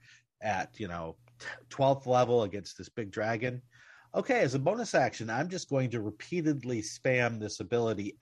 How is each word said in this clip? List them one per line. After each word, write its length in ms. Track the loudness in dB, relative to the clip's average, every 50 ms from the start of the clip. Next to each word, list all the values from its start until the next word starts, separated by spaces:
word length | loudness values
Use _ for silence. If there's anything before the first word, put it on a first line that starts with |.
| _ -20 -20 -20 _ _ _ _ -4
at, 360 | -2 -2 -2 -2 -4 -6 -10
you 100 | -8 -8
know, 280 | -6 -6 -6 -8 -10 -12 _ _ _ _
t-, 80 | -12 -12 -12 -14 -16 _
twelfth 360 | -2 2 4 4 4 2 2
level 360 | 2 4 4 6 6 4 4 2
against 340 | 2 -2 -6 -8 -10 -12
this 120 | -14 -16 -10
big 200 | -8 -8 -8 -6
dragon. 520 | -4 -4 -2 -2 -2 -2 -2 -4 -4 -6 -10 _ _ -20 -20 -20 -20 -20 -20 _ -4
Okay, 260 | -2 0 2 2 4
as 140 | 4 2 2
a 40 | 2
bonus 360 | 0 0 0 0 -2 0 2
action, 360 | 4 4 2 0 -4 -6 -4
I'm 180 | -2 -2 -2 -4
just 220 | -4 -8 -6 -2
going 200 | 0 0 0 0
to 100 | -2 -2
repeatedly 840 | -4 -6 -8 -8 -10 -4 -4 0 0 0 0 0 -2 -4 -4 -4 -4
spam 580 | -6 -10 -2 2 2 4 4 4 2 0 -2
this 180 | -4 -6 -6 -8
ability 560 | -4 0 2 2 2 2 0 0 -4 -6 -6 0